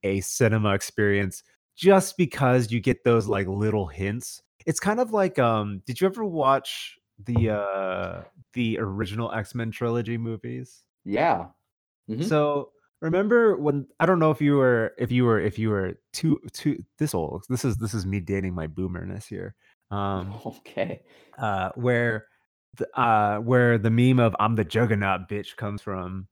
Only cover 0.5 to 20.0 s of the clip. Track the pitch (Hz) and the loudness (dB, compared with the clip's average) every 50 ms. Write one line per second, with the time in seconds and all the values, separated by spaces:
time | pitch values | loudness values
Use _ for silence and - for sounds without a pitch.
0.5 | 110 110 104 104 98 98 - - _ - 104 101 101 101 101 95 - - _ _ | 4 2 2 2 0 0 -2 -4 _ 0 2 2 2 2 0 -2 -6 -10 _ _
1.5 | _ _ _ _ _ - 165 190 196 190 185 - - - 180 - - - 139 127 | _ _ _ _ _ 2 4 6 6 6 4 0 0 0 0 0 2 0 2 4
2.5 | 123 127 120 107 117 117 95 127 123 - _ 123 117 113 98 110 107 98 98 90 | 4 4 2 0 -2 0 0 0 0 2 _ 4 4 4 2 0 -2 -2 -2 -4
3.5 | 98 98 107 107 104 107 95 80 73 - 98 98 104 123 - - - - _ _ | -4 -2 -2 0 0 0 -2 -4 -6 -6 -6 -4 -4 -6 -8 -12 -16 -18 _ _
4.5 | _ _ _ 175 156 - - 294 320 240 254 226 220 208 190 175 - - 127 117 | _ _ _ -4 -4 -2 -2 -2 0 0 -2 0 0 0 0 0 2 2 2 2
5.5 | 113 107 104 104 101 95 - - 123 - 185 190 190 233 220 202 165 160 139 131 | 2 0 -2 -4 -6 -10 -8 -10 -4 0 0 -2 0 -2 -6 -6 -2 0 4 4
6.5 | 135 131 - - - - - - - _ _ _ _ _ 98 - 120 113 113 110 | 4 2 0 -6 -12 -12 -12 -16 -18 _ _ _ _ _ -8 -2 0 0 2 2
7.5 | 107 104 101 98 98 98 95 95 92 95 90 90 87 87 - - _ _ - _ | 0 -2 -2 -2 -2 -2 -2 -2 -2 -4 -4 -6 -8 -12 -16 -18 _ _ -20 _
8.5 | _ 123 120 113 110 - 113 98 95 101 101 90 104 110 117 - - 110 104 - | _ -4 -2 -2 -2 -2 -4 -4 -4 -4 -6 -4 -4 -6 -6 -4 -6 -6 -8 -6
9.5 | - 120 117 113 107 - 123 117 117 120 113 110 117 113 117 113 113 104 - 120 | -8 -6 -6 -6 -6 -4 -4 -2 -2 -2 -4 -4 -6 -6 -6 -6 -8 -8 -10 -12
10.5 | 123 127 127 - - _ _ _ _ _ _ 98 101 120 151 170 123 87 87 92 | -12 -12 -14 -16 -20 _ _ _ _ _ _ -4 -2 0 2 0 0 -2 -4 -10
11.5 | _ _ _ _ _ _ _ _ _ _ _ - 110 123 165 214 160 151 147 147 | _ _ _ _ _ _ _ _ _ _ _ -10 -8 -6 -2 0 2 2 2 2
12.5 | 147 143 135 - _ _ _ _ _ _ 160 160 165 185 202 214 240 240 233 220 | 0 -2 -4 -8 _ _ _ _ _ _ -4 -2 0 0 2 4 4 4 4 4
13.5 | 180 - 147 147 143 143 131 _ _ _ 160 165 190 170 160 156 151 - 151 143 | 2 2 0 0 0 0 -4 _ _ _ 2 2 4 4 4 2 2 2 2 2
14.5 | 143 139 131 127 123 117 113 - - - 123 113 123 123 123 120 110 104 87 104 | 4 4 4 4 4 4 2 -2 -2 -6 -4 0 2 2 4 4 4 4 2 0
15.5 | - - 110 110 104 98 95 90 85 _ _ _ - - - 160 151 - - - | -2 -2 -2 0 0 0 -2 -4 -6 _ _ _ -10 -2 0 0 0 0 -2 -16
16.5 | - - - 151 139 - - _ _ _ 151 147 - 90 80 71 67 90 - - | -16 -4 -2 -2 -2 -2 -8 _ _ _ -4 -2 -2 -2 -2 -2 -6 -10 -6 -6
17.5 | 127 120 - 131 104 - 113 104 101 110 90 95 98 101 85 78 98 98 95 92 | -6 -2 -2 -2 -2 -2 -4 -4 -4 -4 -4 -2 -4 -4 -4 -2 -4 -2 -2 -4
18.5 | 90 90 80 78 76 85 95 92 90 87 87 92 92 101 - - 107 95 92 98 | -4 -6 -8 -8 -6 -6 -6 -6 -6 -8 -10 -10 -12 -12 -12 -12 -12 -10 -10 -12
19.5 | 107 _ _ _ _ _ _ _ 101 101 | -14 _ _ _ _ _ _ _ -6 -4